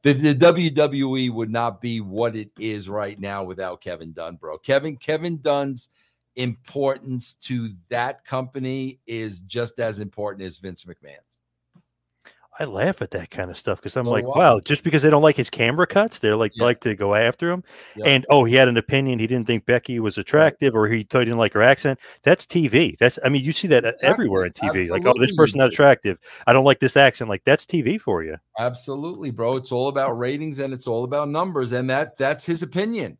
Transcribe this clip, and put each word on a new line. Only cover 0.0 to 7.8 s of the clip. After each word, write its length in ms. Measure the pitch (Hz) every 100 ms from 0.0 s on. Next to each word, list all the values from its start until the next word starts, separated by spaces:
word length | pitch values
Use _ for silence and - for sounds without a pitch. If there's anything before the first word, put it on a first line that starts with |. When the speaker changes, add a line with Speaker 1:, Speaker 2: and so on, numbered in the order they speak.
Speaker 1:
The, 100 | 143
the 220 | 139 151
W 360 | 135 170 170 165
W 460 | 143 151 139 135 131
E 140 | 123
would 200 | 113 113
not 300 | 117 117 95
be 220 | 120 113
what 340 | 101 101 117 110
it 140 | 107 _
is 320 | 110 104 92
right 280 | 104 101 104
now 240 | 101 101
without 380 | 92 92 92 87
Kevin 320 | 92 85 82
Dunn, 240 | 80 82 85
bro. 220 | 80 78
Kevin, 380 | - 139 156 135
Kevin 420 | - 156 175 160
Dunn's 500 | 147 143 139 127 - _ _ _ _ -
importance 960 | 123 113 _ 147 139 135 135 127 - -
to 260 | - 127 113 92